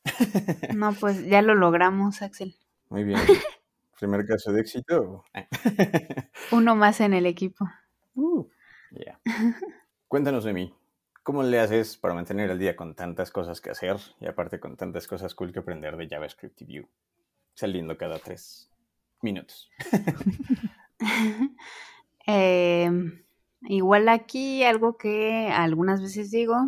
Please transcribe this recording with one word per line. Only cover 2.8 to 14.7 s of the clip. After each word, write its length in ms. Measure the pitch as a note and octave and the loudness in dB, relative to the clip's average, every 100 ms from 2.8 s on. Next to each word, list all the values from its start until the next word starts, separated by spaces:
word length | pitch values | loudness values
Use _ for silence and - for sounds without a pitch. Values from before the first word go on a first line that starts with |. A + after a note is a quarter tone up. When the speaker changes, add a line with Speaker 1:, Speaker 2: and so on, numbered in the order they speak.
| _ | _
Speaker 1:
Muy 120 | G3+ | -4
bien. 140 | G#3 - | 0 0
Speaker 2:
<laughs> 800 | - F#4+ D#5 - _ _ _ _ | 6 6 4 -12 _ _ _ _
Speaker 1:
¿Primer 260 | - G2+ | -2 -2
caso 280 | G#2 G#2+ G#2+ | 0 -2 0
de 80 | G#2 | 0
éxito? 640 | G#2+ B2+ A#2+ E3 G2 F#2 _ | 0 -6 -2 0 0 -8 _
<laughs> 960 | - - - A#3 G#3 G3 E3+ - - - - - | -16 -12 -2 -2 2 2 2 -2 -12 -12 -16 0
Speaker 2:
Uno 240 | A#3 A3+ A3 | 4 4 6
más 240 | G#3 G#3+ | 4 4
en 120 | G#3+ | 2
el 140 | F#3+ F3+ | 2 2
equipo. 400 | F3 F#3+ - F#3+ - _ _ _ | -2 -6 -6 -8 -8 _ _ _
Speaker 1:
Uh, 320 | B3+ D#4 E4 - _ _ - - | -4 0 0 -4 _ _ -20 -20
yeah. 280 | - - - A#3 A3+ A3+ A#3 F#4+ - _ _ _ | -18 -18 -10 -8 0 0 0 -10 -14 _ _ _
Cuéntanos, 360 | C#3 C#3+ C3 | 0 0 0
Noemí, 280 | G#2+ F#2+ F2+ _ _ _ _ _ | -2 -4 -6 _ _ _ _ _
¿cómo 180 | - C#3+ | -6 -2
le 160 | C3 A#2+ | 2 2
haces 380 | A2 A2+ A2 - | 4 2 0 -4
para 180 | - | -4
mantener 360 | F2 F2 G2 G#2 | -4 -6 -4 -4
el 80 | F#2 | -2
día 160 | F#2+ E2+ | -2 -4
con 180 | E2+ | -10
tantas 360 | D#2+ F2 E2+ F#2 | -12 -12 -8 -6
cosas 280 | - F2 E2 | -6 -8 -10
que 100 | - | -12
hacer 260 | - F2+ G2+ - _ | -8 -6 -6 -8 _
y 60 | - | -12
aparte 320 | - E2+ F2 | -8 -8 -8
con 160 | - | -14